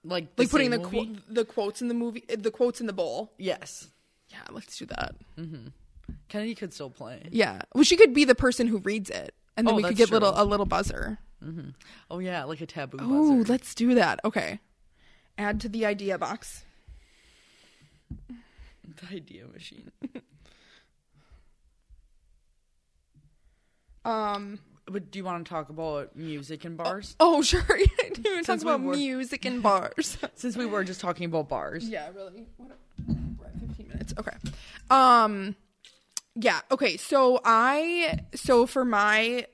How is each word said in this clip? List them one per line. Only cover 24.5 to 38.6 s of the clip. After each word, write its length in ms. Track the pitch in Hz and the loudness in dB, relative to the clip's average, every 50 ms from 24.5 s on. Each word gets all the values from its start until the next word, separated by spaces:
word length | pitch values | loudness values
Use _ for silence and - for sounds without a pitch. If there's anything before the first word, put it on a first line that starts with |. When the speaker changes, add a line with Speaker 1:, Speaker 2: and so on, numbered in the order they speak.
| 208 202 _ _ _ _ _ | -14 -16 _ _ _ _ _
Speaker 1:
But 260 | - 185 208 170 143 | -10 -10 -10 -10 -10
do 80 | 170 196 | -12 -10
you 60 | 185 | -8
wanna 180 | 185 175 170 165 | -8 -8 -8 -10
talk 260 | - 175 160 151 143 | -8 -8 -8 -8 -8
about 460 | 156 156 165 160 147 143 139 - _ | -10 -8 -6 -6 -6 -6 -8 -10 _
music 500 | - 165 160 151 147 139 135 160 151 - | -14 -10 -10 -10 -10 -10 -12 -14 -14 -12
and 120 | 170 170 | -14 -10
bars? 380 | 160 170 170 185 202 196 - - _ | -6 -6 -6 -6 -6 -10 -16 4 _
Speaker 2:
oh, 220 | 320 339 330 294 | 6 6 6 4
<laughs> 20 | 294 | 2
sure. 180 | - - 370 - - | 2 0 0 2 0
Yeah, 160 | - - 392 381 - - | 2 4 4 4 4 2
I 100 | - - | -4 -4
didn't 160 | 403 240 226 | -6 -4 -4
even 180 | 415 381 339 339 | -2 -2 -2 -2
Speaker 1:
Since 200 | - 370 311 311 | -2 -2 -2 0
Speaker 2:
talk 40 | 320 | 0
Speaker 1:
we 40 | 294 | 0
Speaker 2:
about 120 | 269 262 | 0 0
Speaker 1:
were 80 | 277 277 | -2 -2
Speaker 2:
music 500 | 285 285 269 254 262 262 240 285 262 - | -2 -2 -4 -4 -6 -6 -8 -8 -6 -6
and 160 | 254 247 247 | -6 -6 0
bars. 560 | 208 208 196 185 - - - - 302 - - - - | 2 2 2 2 0 -2 -4 -4 -4 -4 -6 -8 -10
<laughs> 80 | - _ | -10 _
Speaker 1:
Since 220 | - - 247 196 | -8 -8 -6 -4
we 80 | 233 247 | -4 -4
were 180 | 220 208 208 190 | -2 -2 -2 -4
just 180 | 185 185 185 | -4 -8 -6
talking 240 | - 180 170 175 175 | -6 -6 -4 -4 -6
about 240 | 170 165 160 151 143 | -2 -2 -4 -2 -2
bars. 380 | 147 107 71 73 - 170 233 | -4 -4 -4 -6 -8 -8 -8
Speaker 2:
Yeah, 220 | 226 220 165 147 165 185 | -8 -8 -10 -10 -12 -14
really. 300 | 196 190 185 180 226 226 - - | -14 -16 -16 -16 -18 -20 -20 -20
What, 200 | - 247 277 269 - - _ _ - - - - - - - - | -20 -20 -20 -20 -20 -20 _ _ -12 -4 -4 -4 -4 -4 -8 -10
we're 80 | - - | -12 -14
at 140 | - - - | -14 -14 -12
fifteen 280 | - - - - - | -12 -10 -12 -12 -14
minutes. 260 | - - - - - - | -12 -10 -10 -10 -8 -10
Okay. 180 | - - - - - - - - - - - - - - - | -8 -10 -10 -12 -10 -12 -12 -12 -12 -18 -20 -20 -20 0 4
Um, 680 | 254 269 262 254 247 233 220 214 208 196 190 202 196 _ _ _ _ _ _ - _ _ _ _ _ - _ _ _ | 6 8 8 8 8 8 6 4 0 -4 -6 -8 -10 _ _ _ _ _ _ -20 _ _ _ _ _ -14 _ _ _
yeah. 260 | 226 220 233 175 151 - _ | 0 0 2 2 0 0 _
Okay. 260 | 269 254 285 208 160 | 0 0 2 0 0
So 420 | - - - 294 269 262 247 254 240 - | -2 -4 0 4 4 6 6 4 4 4
I, 760 | 226 226 226 233 254 277 302 320 339 349 349 339 311 165 160 - - - | 4 4 6 6 4 2 2 0 -2 -2 0 0 0 -2 -4 -8 -10 -12
so 320 | - - - 262 240 | -8 2 4 6 6